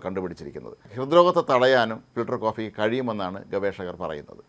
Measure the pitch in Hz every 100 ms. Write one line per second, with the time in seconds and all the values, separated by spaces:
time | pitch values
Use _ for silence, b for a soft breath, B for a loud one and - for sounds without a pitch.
0 | 92 95 90 82 73 - 58 - - 127
1 | 135 170 175 170 147 127 131 131 113 110
2 | - 120 110 120 110 107 110 104 107 127
3 | 123 107 92 98 - 101 98 95 90 87
4 | 82 76 - -